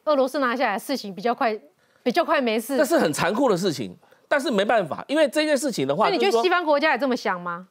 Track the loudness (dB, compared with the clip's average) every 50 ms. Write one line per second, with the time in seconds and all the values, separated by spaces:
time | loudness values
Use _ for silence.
0 | _ 0 2 2 2 0 0 -2 0 0 0 0 0 -2 -2 -4 -4 -4 -6 -6
1 | -6 -10 -10 -4 -4 -4 -2 0 -2 -2 -2 -4 -10 -18 _ _ _ _ _ _
2 | _ -2 0 0 0 2 0 0 2 0 0 -2 -2 -2 0 0 2 2 2 2
3 | 2 2 0 0 0 0 0 2 2 2 2 2 0 -2 -2 -4 -6 -10 -12 -16
4 | _ _ _ _ _ _ -2 -2 0 0 0 0 2 2 2 2 0 -2 -6 -10
5 | -6 -2 2 2 2 2 2 0 0 2 0 0 0 -2 -2 -2 -2 -2 0 2
6 | 2 2 2 2 2 2 2 2 2 2 0 0 2 2 2 2 2 2 2 0
7 | 0 -2 -2 -2 -2 -4 -4 -4 -6 -8 -8 -10 -12 -18